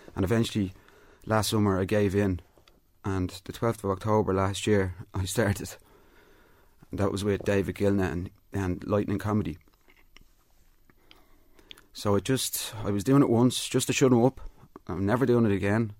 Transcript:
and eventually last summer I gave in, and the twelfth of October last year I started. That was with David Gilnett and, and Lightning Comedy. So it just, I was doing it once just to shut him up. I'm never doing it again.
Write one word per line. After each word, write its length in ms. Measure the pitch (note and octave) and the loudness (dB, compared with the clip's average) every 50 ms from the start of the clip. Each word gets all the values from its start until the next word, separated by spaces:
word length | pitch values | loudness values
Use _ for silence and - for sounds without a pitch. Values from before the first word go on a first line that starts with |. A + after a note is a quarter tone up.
| - - - | -20 -10 -4
and 100 | - G2 | -2 0
eventually 480 | F2 A2+ A2+ A#2 - - A2 G2 F#2 - - - - - - - - - _ - - | 0 2 0 0 0 -2 -4 -4 -4 -6 -14 -20 -20 -20 -20 -20 -20 -20 _ -6 -2
last 220 | A2 A2 G2+ - | -2 0 0 0
summer 300 | A2+ G#2+ G#2 G2+ F#2 F2+ | 0 2 2 2 2 0
I 40 | G2 | 0
gave 300 | F2 G#2+ G#2 G#2 G2 F#2 | 0 0 2 2 2 2
in, 240 | G2+ G#2 F#2+ F#2 F2 - _ _ _ _ - _ _ _ _ _ _ - | 2 0 0 -2 -4 -8 _ _ _ _ -20 _ _ _ _ _ _ -6
and 260 | G#2 F#2+ F#2 F#2 F2 - - - | -4 -4 -2 -4 -4 -6 -12 -14
the 80 | - | -14
twelfth 300 | - - A#2+ A2+ A2+ - | -8 -4 -4 -4 -4 -4
of 80 | - G2 | -4 -4
October 420 | F#2+ F#2 - A2 G#2+ A2 F#2 F#2 | -4 -4 0 0 2 2 2 0
last 340 | F#2+ F#2+ F#2+ G2 G2 - - | 0 0 0 -2 -2 -2 0
year 280 | G#2+ G#2 G2 F#2 F2+ F2+ - - - | 2 2 2 2 -2 -6 -12 -16 -10
I 120 | - F#2 F#2+ | -6 -6 -6
started. 500 | F#2 - A#2+ G#2+ G2+ G2 - D#2 - - - - - - - - - _ - - _ - _ - _ _ _ _ _ _ _ - - - | -4 -2 0 0 0 0 -2 -6 -12 -14 -18 -20 -20 -20 -20 -20 -20 _ -20 -20 _ -20 _ -20 _ _ _ _ _ _ _ -18 -12 -4
That 160 | - G2 - | -2 -2 -2
was 120 | - G2 G2+ | -2 -2 -2
with 200 | G#2 G2 F#2 - | -2 -2 -2 0
David 300 | G#2 G2+ G2 F2 F2 F2+ | 0 0 0 0 -2 -2
Gilnett 360 | - G2+ G2+ G2+ G2 F#2 D2+ | 0 0 2 2 2 0 -2
and, 180 | C#2+ F2 F2+ - - _ _ - | -2 -6 -8 -8 -12 _ _ -8
and 340 | - G2 G2 F2+ F2+ - - | -6 -4 -2 -2 -4 -4 -2
Lightning 320 | - G#2 G#2 - - G2+ F#2 | -2 0 0 0 -2 -4 -4
Comedy. 400 | - G#2+ G#2 G#2+ F2+ D#2+ D#2 - _ _ _ _ _ - - _ _ _ - - - _ _ _ _ _ _ _ _ _ _ _ _ _ _ _ _ - - _ _ _ - _ _ _ _ - _ - - - _ _ | -2 -2 -2 0 -2 -2 -8 -10 _ _ _ _ _ -20 -20 _ _ _ -20 -20 -20 _ _ _ _ _ _ _ _ _ _ _ _ _ _ _ _ -20 -20 _ _ _ -20 _ _ _ _ -20 _ -20 -20 -20 _ _
So 220 | - - - G#2+ G2+ | -14 -6 0 0 0
it 100 | G2+ G2 | 2 2
just, 500 | - C3 B2 - - - - - - - G#2 G2+ | 0 -2 0 -2 -4 -6 -6 -8 -8 -10 -6 -4
I 60 | G2+ | -2
was 140 | G2+ G#2 F#2+ | -2 0 2
doing 180 | C3 C3+ C#3 | 4 6 6
it 80 | C3+ - | 6 6
once 360 | A#2 A#2 B2+ B2 A#2+ - - | 6 4 4 4 2 0 -6
just 200 | - - C3 - | -2 -2 -2 0
to 60 | - | 0
shut 200 | B2+ - C#3+ B2+ | 2 4 4 6
him 120 | B2+ A#2 A#2+ | 6 6 4
up. 160 | C3 - - - - - - - - - - - | 4 2 -2 -14 -16 -16 -16 -20 -20 -20 -18 -10
I'm 200 | - F#2 F#2+ G2 | -8 -6 -2 0
never 200 | G2+ A#2+ A#2+ C3+ | 0 2 2 2
doing 200 | A#2+ A#2+ A#2+ A2+ | 2 4 4 4
it 60 | G#2 | 2
again. 400 | G2+ F#2 G2 G2 G#2 A2+ A#2 G#2 G#2 | 2 0 0 0 0 0 -2 -4 -6